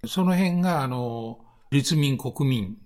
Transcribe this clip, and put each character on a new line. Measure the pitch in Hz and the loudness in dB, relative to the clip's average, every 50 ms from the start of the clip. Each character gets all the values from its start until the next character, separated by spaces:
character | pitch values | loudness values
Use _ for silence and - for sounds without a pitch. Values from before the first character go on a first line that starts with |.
| - | -10
そ | 117 - 185 185 | -4 -2 0 2
の | 185 180 | 2 4
辺 | 180 190 180 175 175 | 4 2 2 2 2
が、 | 180 185 175 151 135 | 2 2 2 0 0
あ | |
の、 | 127 127 123 123 120 117 117 113 113 117 - - - _ - _ - | -2 -2 -4 -4 -4 -6 -6 -8 -10 -12 -14 -18 -20 _ -20 _ 0
立 | - 143 131 - 170 | 0 2 2 2 2
民、 | 151 143 139 135 | 2 2 2 0
国 | 117 - 131 120 - 143 | -2 -4 -8 -4 -2 0
民 | 135 131 117 101 90 - - - | 0 0 0 -2 -6 -8 -14 -18